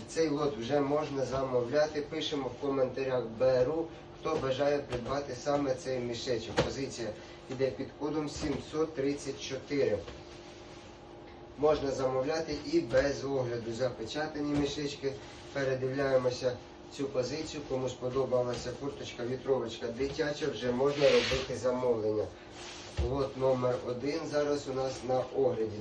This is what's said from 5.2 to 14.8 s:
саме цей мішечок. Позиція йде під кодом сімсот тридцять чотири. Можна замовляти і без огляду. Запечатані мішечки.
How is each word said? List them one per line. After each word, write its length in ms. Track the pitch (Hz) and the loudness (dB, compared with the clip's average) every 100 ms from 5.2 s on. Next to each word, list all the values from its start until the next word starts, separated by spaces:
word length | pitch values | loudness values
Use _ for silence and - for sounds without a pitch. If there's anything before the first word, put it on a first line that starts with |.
| 143 123 | -4 -6
саме 320 | 147 143 139 127 | 0 2 2 0
цей 240 | 131 127 | -2 -2
мішечок. 560 | 120 117 131 117 - - | -2 -4 -2 -2 0 0
Позиція 540 | - 135 135 - 110 - - - - | 0 0 -4 -4 -6 -8 -12 -16 -10
йде 200 | 131 131 | 0 0
під 160 | - 135 - | 0 -8 -6
кодом 300 | 147 156 147 | -2 -2 -2
сімсот 640 | - 156 127 - 156 156 - | -4 -2 -2 -4 0 0 2
тридцять 460 | 139 143 139 135 | 0 0 -4 -8
чотири. 560 | - 131 - 143 120 104 - - - - - - - - - - - - - - - - | -6 -8 -2 2 2 2 -4 -12 -14 -16 -16 -16 -16 -16 -16 -18 -18 -16 -16 -16 -16 2
Можна 340 | 151 147 139 | 4 4 2
замовляти 640 | 131 - 127 135 165 156 147 143 | 0 2 2 2 0 -2 -4 2
і 140 | 165 | 2
без 440 | 131 131 143 123 | 4 4 4 2
огляду. 500 | 135 135 120 117 113 | 0 0 0 -2 -4
Запечатані 840 | 113 127 - 110 147 151 151 147 143 | 0 -2 -2 -6 -4 -4 -2 0 2
мішечки. 540 | 139 151 | 2 0